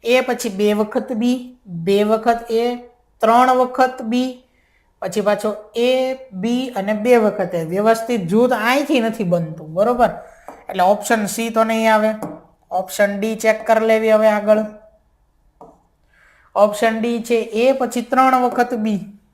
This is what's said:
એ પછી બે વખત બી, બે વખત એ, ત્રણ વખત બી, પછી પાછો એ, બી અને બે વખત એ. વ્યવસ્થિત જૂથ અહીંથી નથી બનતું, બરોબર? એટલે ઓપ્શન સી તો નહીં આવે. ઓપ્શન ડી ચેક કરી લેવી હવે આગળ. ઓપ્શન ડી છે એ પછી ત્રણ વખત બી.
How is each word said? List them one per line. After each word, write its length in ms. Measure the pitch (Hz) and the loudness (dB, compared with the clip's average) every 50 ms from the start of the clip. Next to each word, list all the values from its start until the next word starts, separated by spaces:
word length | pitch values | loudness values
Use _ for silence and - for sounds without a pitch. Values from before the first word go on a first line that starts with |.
| - | 0
એ 180 | 233 247 254 254 | 2 2 2 2
પછી 320 | 254 247 240 - 233 190 | 0 -4 -4 -4 -8 -4
બે 160 | 185 208 208 208 | 0 0 0 2
વખત 420 | 208 214 208 - 254 - - 262 214 | 0 -2 -2 -2 -6 -4 -4 -4 -2
બી, 160 | 240 247 247 254 247 - - _ _ 202 175 170 165 | 0 0 0 0 -4 -14 -20 _ _ -14 -12 -8 -2
બે 180 | 185 196 202 208 | 0 2 2 2
વખત 480 | 208 220 220 220 240 233 233 233 - | 2 0 0 2 0 -2 -2 -2 -4
એ, 140 | 226 226 233 240 247 240 - - _ _ _ _ _ _ | -2 -2 -2 -2 -4 -6 -12 -18 _ _ _ _ _ _
ત્રણ 280 | - 220 226 240 254 254 254 254 | 2 4 4 6 6 4 4 2
વખત 420 | 254 247 254 - 262 254 247 - 247 220 | 2 0 2 0 0 0 0 -6 -6 -2
બી, 180 | 233 247 254 262 247 - _ _ _ _ _ _ _ _ _ _ _ _ | -2 -2 -2 -2 -6 -12 _ _ _ _ _ _ _ _ _ _ _ _
પછી 220 | - 190 180 214 196 | -10 -6 -4 -2 0
પાછો 220 | 202 208 196 - 214 202 - - - - | 0 0 0 -2 -4 -6 -6 -12 -12 -4
એ, 140 | - 233 247 254 262 262 262 262 262 - - | 0 2 2 2 2 0 -2 -4 -8 -12 -14
બી 400 | 190 185 185 226 240 247 262 262 240 | -12 -6 -2 -2 -2 -2 -2 -4 -6
અને 180 | - 190 202 214 | -6 -4 -2 -4
બે 240 | 208 208 247 247 233 214 | -2 2 4 4 6 4
વખત 300 | 208 - - 190 180 180 | 2 0 0 -4 -4 -4
એ. 100 | 170 160 156 | -6 -6 -4
વ્યવસ્થિત 560 | 175 196 208 220 226 220 226 - 240 226 180 160 | -4 0 2 2 2 2 0 -4 -4 -2 -2 0
જૂથ 220 | 190 220 247 247 254 220 | 2 2 4 4 2 0
અહીંથી 420 | 214 233 254 285 294 285 302 254 | 0 0 0 0 0 2 0 0
નથી 280 | 220 226 220 - 208 175 | 0 0 -4 -4 -2 0
બનતું, 420 | 175 175 165 160 - - 165 156 156 | 0 0 -2 -4 -8 -14 -14 -10 -2
બરોબર? 380 | 180 208 233 247 240 240 196 - - - - - - - - - - - | 0 0 0 2 2 2 0 0 -6 -16 -20 -20 -20 -20 -20 -20 -20 -16
એટલે 160 | - 180 190 180 | -10 -2 0 2
ઓપ્શન 440 | 185 208 208 - - 233 220 208 | 2 2 0 0 -2 0 0 0
સી 220 | 190 - - 226 226 | -4 -4 -6 -6 -4
તો 120 | 226 226 220 | 0 0 0
નહીં 280 | 220 226 220 220 220 220 | 0 0 0 2 2 2
આવે. 180 | 214 214 220 220 214 - - - - - _ _ _ _ _ | 2 2 0 -2 -4 -10 -12 -14 -14 -20 _ _ _ _ _
ઓપ્શન 480 | - 180 190 - - - 208 202 202 | -6 -6 -4 -4 0 0 0 0 0
ડી 180 | 196 208 220 220 220 - | -2 -4 -4 -4 0 0
ચેક 220 | 220 214 214 - | 0 0 0 2
કરી 200 | - 226 220 220 | 2 2 2 4
લેવી 260 | 220 220 220 220 220 220 | 2 2 2 4 2 2
હવે 140 | 214 220 220 | 4 4 4
આગળ. 340 | 214 208 202 208 214 214 214 - - - - - _ _ _ _ _ _ _ _ _ _ _ _ _ _ - - _ _ _ _ _ _ _ _ _ _ _ _ _ _ _ _ _ | 2 2 2 2 2 2 2 -4 -10 -18 -20 -20 _ _ _ _ _ _ _ _ _ _ _ _ _ _ -20 -20 _ _ _ _ _ _ _ _ _ _ _ _ _ _ _ _ _
ઓપ્શન 440 | - 202 214 208 - 240 226 220 220 | 2 2 2 2 0 -2 -2 0 0
ડી 200 | 220 240 233 233 226 | -2 -2 -4 -4 -2
છે 100 | - 240 226 220 233 - 220 240 | -2 -2 -2 -2 -2 -2 0 2
એ 100 | 262 269 | 2 2
પછી 360 | 269 254 240 - 247 233 - | 0 -2 -4 -4 -6 -4 -2
ત્રણ 360 | 277 254 262 262 254 254 247 | 2 2 4 4 4 2 0
વખત 240 | 247 - 247 240 240 262 226 214 | 0 0 0 -2 0 -2 -4 -2
બી. 160 | 226 208 190 - - - - _ _ | -2 -2 -4 -6 -10 -20 -20 _ _